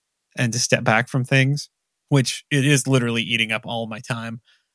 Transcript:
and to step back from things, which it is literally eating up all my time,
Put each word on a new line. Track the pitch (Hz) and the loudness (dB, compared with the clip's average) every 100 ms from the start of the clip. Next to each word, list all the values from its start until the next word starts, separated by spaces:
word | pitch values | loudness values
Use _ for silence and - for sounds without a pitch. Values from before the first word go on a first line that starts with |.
| _ _ _ - | _ _ _ -4
and | 123 | -2
to | 117 | 0
step | - 120 | 0 0
back | 117 110 127 | 2 2 0
from | 131 | -2
things, | 123 135 131 147 - _ _ _ - | 2 2 2 0 -6 _ _ _ 0
which | 139 127 - - | 0 0 -4 -2
it | 147 | 0
is | 135 139 135 | 4 2 4
literally | 131 120 117 | 2 2 -2
eating | 113 117 110 | -2 -2 0
up | 110 131 | -2 -4
all | 117 113 | -6 -6
my | 110 | -10
time, | - 117 113 117 _ _ _ | -8 -8 -8 -12 _ _ _